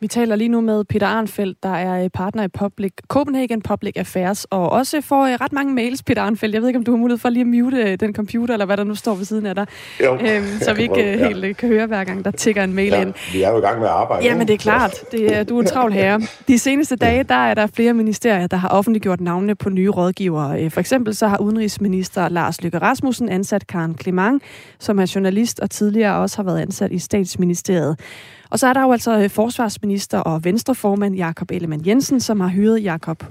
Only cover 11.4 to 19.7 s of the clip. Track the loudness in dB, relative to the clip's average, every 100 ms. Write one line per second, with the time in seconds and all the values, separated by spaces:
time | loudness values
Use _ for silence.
11.4 | -4 -2 2 2 2 -2 -4 -4 -4 -2
12.4 | 0 2 0 0 2 2 0 -4 -6 0
13.4 | 2 4 2 2 2 2 2 2 2 2
14.4 | 2 2 2 2 2 -2 -8 0 2 2
15.4 | 0 2 2 2 0 2 2 2 -2 -8
16.4 | 2 2 4 0 0 2 2 2 2 2
17.4 | 2 2 0 2 2 4 0 0 2 2
18.4 | 2 0 2 2 2 2 0 -2 0 -2
19.4 | 0 -2 -2